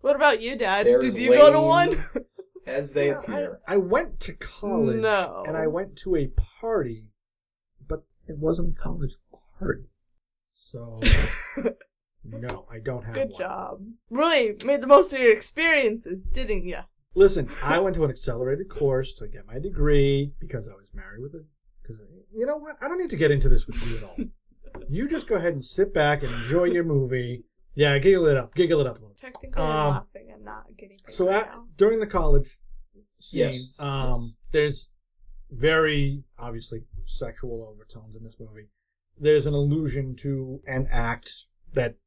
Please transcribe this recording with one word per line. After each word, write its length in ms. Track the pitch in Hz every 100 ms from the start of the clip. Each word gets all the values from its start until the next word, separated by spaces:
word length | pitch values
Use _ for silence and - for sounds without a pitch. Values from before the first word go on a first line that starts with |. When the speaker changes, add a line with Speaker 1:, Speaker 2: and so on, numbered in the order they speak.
Speaker 1:
What 140 | 262 285
about 260 | 294 226
you, 120 | 226 226
Dad? 300 | 214 196 226
Speaker 2:
They're 140 | 247
Speaker 1:
Did 80 | 254
Speaker 2:
as 120 | 208
Speaker 1:
you 140 | 247
go 180 | 254 294
to 80 | 302
Speaker 2:
lame 80 | 311
Speaker 1:
one? 580 | 330 349 349 - 240 -
<laughs> 380 | - - - -
Speaker 2:
as 260 | 135 147
they 140 | - 143
Speaker 3:
Yeah, 140 | 139
Speaker 2:
appear. 400 | - - - - -
Speaker 3:
I, 60 |
I 40 | 196
went 420 | 180 247 339 -
to 120 | -
college, 680 | - - - - 226 226 226
Speaker 1:
No. 420 | 220 202 175 - -
Speaker 3:
and 100 | 160
I 80 | 160
went 300 | 165 202 -
to 120 | - 170
a 120 | 139 - - _
party, 520 | 226 220 131 110 110 _ _ _ _ _ _ _ -
but 160 | 156 _ _ -
it 100 | 151
wasn't 400 | 156 170 165 156
a 40 |
college 340 | - 165 147 - _ - _ -
party. 260 | 190 - - _ _ _ _ _ _
So, 480 | - - 123 117 113 269 - - - - -
Speaker 1:
<laughs> 680 | 233 - - _ _ _
Speaker 3:
no, 420 | - 113 120 - -
I 80 | 110
don't 260 | 120 127 107
have 80 |
Speaker 1:
Good 160 | 117 247
Speaker 3:
one. 100 | 190
Speaker 1:
job. 400 | 185 - - 202 202 233 _
Really 460 | 240 320 311 226 208 240
made 160 | 277
the 60 | 254
most 260 | 285 349
of 60 | 269
your 120 | 240
experiences, 920 | 214 - - 330 302 240 226 - 190 190
didn't 400 | 247 233 214 180
ya? 180 | 165 - _ _
Speaker 3:
Listen, 340 | 180 196 175 123 -
I 160 | - 160
went 160 | 190 175
to 80 |
an 60 | 151
accelerated 580 | 123 - 120 127 143 196
course 460 | - 143 131 131
to 140 | - 127
get 180 | - -
my 100 | 131
degree 720 | 190 147 147 147 139 139 143 -
because 280 | - 123 98
I 60 |
was 180 | - _
married 280 | - 98 104
with 120 | 139
a, 120 | 160 156 _ _ - -
'cause, 100 | 110 202 180 196 220
you 100 | 254
know 120 | 302
what? 180 | 302 285
I 60 | -
don't 80 | 359
need 120 | 359
to 40 | -
get 160 | 156
into 160 | 143 -
this 180 | - -
with 80 | - -
you 80 | -
at 60 |
all. 280 | - - -
Speaker 1:
<laughs> 560 | - _ _ - - -
Speaker 3:
You 180 | 156 285
just 180 | 311 -
go 80 | 202
ahead 180 | 170
and 100 | 147
sit 300 | - - 202
back 280 | 165 147 147
and 80 | 135
enjoy 320 | 120 117 165 175
your 180 | 175
movie. 640 | 165 143 131 127 123 123 - _ _ -
Yeah, 220 | 147 143
giggle 260 | 180 185 160
it 100 | 139
up. 180 | - 156
Giggle 260 | 170 160
it 60 | 127
up 100 | -
a 20 |
little. 160 | - _
Speaker 1:
Technically, 380 | 254 - - -
Speaker 3:
Um, 80 | 156
Speaker 1:
I'm 240 | 156 147
laughing. 340 | 131 - - - 107
I'm 80 |
not 220 | 104 107 - -
getting 200 | 196 196
paid 160 | -
Speaker 3:
So 140 | - 185
Speaker 1:
right 160 | 196 214
Speaker 3:
at, 60 |
Speaker 1:
now. 140 | - - -
Speaker 3:
during 240 | 202 226
the 60 | 208
college 500 | 185 156 143 - - - - - _ _ _
scene, 220 | - - 123
Speaker 2:
Yes, 240 | 127 127 -
Speaker 3:
um, 420 | 143 135 127 120
Speaker 2:
yes. 120 | 117 - -
Speaker 3:
there's 380 | 156 151 139 - _ _ _ - - -
very 720 | 123 147 160 156 147 139 139 - -
obviously 460 | 120 113 - 113 110 - -
sexual 580 | - 123 - 123 117 110
overtones 460 | 104 - 117 110 110
in 60 | 113
this 100 | _
movie. 300 | 110 107 104 _ _ _ _ _
There's 280 | 147 151 143
an 80 |
allusion 600 | 143 143 156 151 139 131 127
to 440 | 143 135 131 131 -
an 200 | 131 139
act 400 | 120 117 117 - - - _ -
that 220 | - 120 -